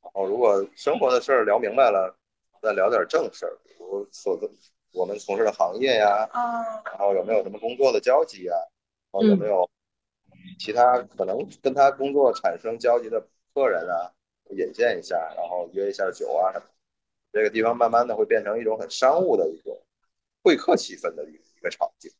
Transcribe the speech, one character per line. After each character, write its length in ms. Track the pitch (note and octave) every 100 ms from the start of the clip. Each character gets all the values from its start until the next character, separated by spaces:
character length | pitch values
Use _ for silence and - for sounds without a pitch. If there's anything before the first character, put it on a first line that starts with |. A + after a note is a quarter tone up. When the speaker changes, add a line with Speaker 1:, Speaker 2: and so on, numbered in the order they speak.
Speaker 1:
然 100 | -
后 120 | G2 F#2+
如 100 | G#2+
果 280 | A#2+ G2+ G2 -
生 220 | - F#3+
活 140 | C3+
的 100 | B2+
事 100 | A#2
儿 140 | C3 G#2+
聊 140 | G#2+
明 160 | A2+ A#2
白 160 | B2+
了， 260 | G2 F#2 - _ _ _ _
再 140 | A2
聊 160 | G2 F#2+
点 160 | A#2+ -
正 240 | - B2+
事 140 | - E2+
儿， 100 | -
比 80 | _ _
如 300 | F2 G2 G2+
所， 280 | - - F2+ G2+ _ _ _ _
我 120 | F2+ F2+
们 140 | G#2
从 180 | - G2
事 60 |
的 80 | A2
行 260 | G2+ F2 F#2+
业 200 | C3+ A#2
呀， 300 | G#2 G2+ A2
Speaker 2:
嗯。 80 | B3 A#3+ A#3 A3+ A3 -
Speaker 1:
然 120 | -
后 160 | -
有 100 | G3
没 100 | F3 A2
有 60 |
什 80 | F#2+
么 80 | G2+
工 180 | A2 B2
作 140 | C3+
的 60 | A2
交 260 | B2 C3+ D#3+
集 180 | G2 F2+
呀， 80 | E2+ - _ _ _ _
然 100 | -
后 20 |
有 120 | G#3+ G3
没 120 | G#2+
有 220 | F#2+ F2+ _ _ _ _ _ _ _ - -
其 140 | -
他 240 | A2 B2 B2
可 220 | - - F#2
能 120 | G#2 G3 -
跟 100 | C3+
他 180 | C3 C#3
工 200 | C#3 C#3
作 200 | C#3 C3
产 240 | A2+ F#2+ E2+
生 200 | A2+ A2+
交 200 | A#2+ A#2+
集 100 | A2+
的 100 | A2 - _ _
客 160 | - C3+
人 120 | F2+ F2
啊， 200 | E2+ F2 _ _ _ _ G2
引 140 | F2
荐 240 | G2+ A#2+ F#2
一 40 |
下， 140 | E2+ F2 D#2+ D#2+
然 100 | E2+
后 220 | F2+ E2+
约 160 | F#2 G2
一 40 |
下 160 | G2 F#2+
酒 240 | F2 -
啊 180 | D2 F#2
什 60 | F2+
么 60 | -
的。 60 | _ _ _ _ _ _
这 100 | G#2
个 60 | G#2+
地 120 | A2
方 140 | A2 A#2+
慢 140 | A#2
慢 160 | A#2 B2
的 80 | A2
会 100 | G#2+
变 180 | A2
成 140 | G2+ A2+
一 40 |
种 140 | A2 A2
很 120 | F2+
商 320 | - C3 D#3+
务 140 | F#3 A2
的 120 | F2
一 100 | D#2+
种 160 | - - _ _ _ _ _ _
会 120 | - -
客 200 | - -
气 200 | - F2+
氛 160 | - -
的 80 | D2+
一 40 |
个， 100 | D#2 _ _
一 20 |
个 80 | F2
场 200 | - - _
景。 100 | - _